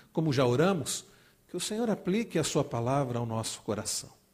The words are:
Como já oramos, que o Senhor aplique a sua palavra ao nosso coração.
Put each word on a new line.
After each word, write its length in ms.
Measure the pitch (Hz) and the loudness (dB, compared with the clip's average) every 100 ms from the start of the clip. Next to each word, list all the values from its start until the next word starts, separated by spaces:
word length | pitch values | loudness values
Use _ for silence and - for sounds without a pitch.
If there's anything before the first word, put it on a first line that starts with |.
| - | -6
Como 200 | - 160 | 0 2
já 140 | 135 127 | 4 4
oramos, 580 | 123 180 180 - - - - - _ _ | 4 4 2 -2 -6 -10 -20 -20 _ _
que 80 | 180 | -8
o 40 | |
Senhor 300 | - 214 233 | -4 -2 0
aplique 480 | 185 180 214 226 170 | 0 0 0 0 0
a 60 | |
sua 180 | 143 156 | 2 0
palavra 560 | 131 120 117 139 131 117 | 0 0 0 0 0 -2
ao 80 | 117 | -2
nosso 340 | 113 107 - | -4 -4 -6
coração. 480 | - 104 - - - - _ | -4 -4 -4 -6 -8 -18 _